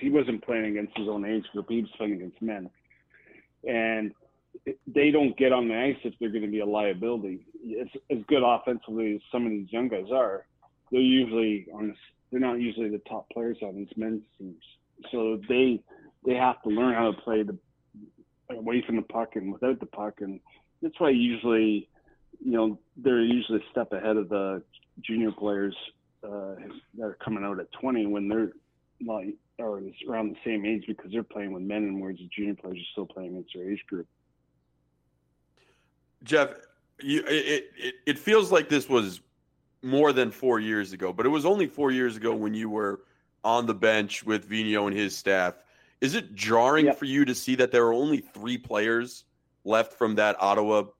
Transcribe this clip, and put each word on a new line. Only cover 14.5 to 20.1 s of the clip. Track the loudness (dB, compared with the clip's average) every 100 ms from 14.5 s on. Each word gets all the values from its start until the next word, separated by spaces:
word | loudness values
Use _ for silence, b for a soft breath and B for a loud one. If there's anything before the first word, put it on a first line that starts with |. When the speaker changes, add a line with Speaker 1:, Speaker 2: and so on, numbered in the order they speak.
| -18 -20 _ _ _ -10
Speaker 1:
So | -4 -2 -2 0
they, | 4 4 2 -4 B B _
they | -2
have | 2 2 2
to | 0
learn | 2 2
how | 2 0
to | 0
play | -2 0
the, | 0 -6 _ _ _ -20 -20 _ _ _ -16
away | -8 -2 0 0
from | -2
the |
puck | -2 -4 -4 -4
and | -6
without | -2 0 0
the | -4
puck, | -8 -10